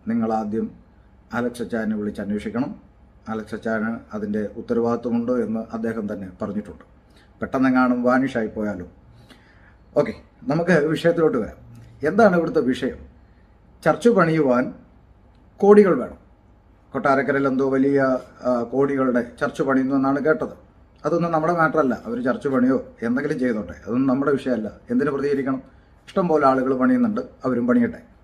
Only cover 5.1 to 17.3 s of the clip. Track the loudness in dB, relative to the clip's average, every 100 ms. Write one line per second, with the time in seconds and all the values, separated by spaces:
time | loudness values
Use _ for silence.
5.1 | -2 0 -2 -2 -4 -6 -6 -6 -6 -6
6.1 | -8 -10 -10 -8 -6 -10 -16 -20 -20 _
7.1 | -20 _ _ -6 0 2 4 2 2 2
8.1 | 2 0 -2 -4 -4 -6 -6 -12 -18 -20
9.1 | -20 -20 -20 _ _ -20 -20 -4 -2 -2
10.1 | -6 -18 _ -4 0 2 2 2 2 2
11.1 | 2 2 0 -4 -10 -20 -20 -20 -6 0
12.1 | 4 6 4 2 0 0 0 -4 -6 -16
13.1 | -20 -20 -20 _ _ _ -2 0 2 4
14.1 | 4 4 2 2 2 0 -8 -20 -20 _
15.1 | _ -20 _ -20 2 8 8 8 2 -2
16.1 | -12 _ _ _ _ _ _ _ -2 0
17.1 | 2 2